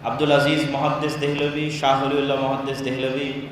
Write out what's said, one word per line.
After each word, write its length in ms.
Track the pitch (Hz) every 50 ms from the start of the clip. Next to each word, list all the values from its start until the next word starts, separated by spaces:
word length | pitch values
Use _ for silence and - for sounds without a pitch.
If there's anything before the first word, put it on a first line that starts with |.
| -
আব্দুল 300 | 120 - - 151 147 143
আজিজ 260 | 143 143 147 156 151 - 139
মুহাদ্দিস 420 | 139 139 147 147 147 147 151 151 - -
দেহলভী, 440 | 139 143 147 143 147 147 143 151 151 151
শাহ 260 | 147 - - 135 135 139 139
ওলিউল্লাহ 340 | 139 143 143 139 139 139 135
মুহাদ্দিস 400 | 135 135 135 127 135 139 135 131 135
দেহলভী 460 | 127 127 127 131 131 131 139 143 135 135 139 131 -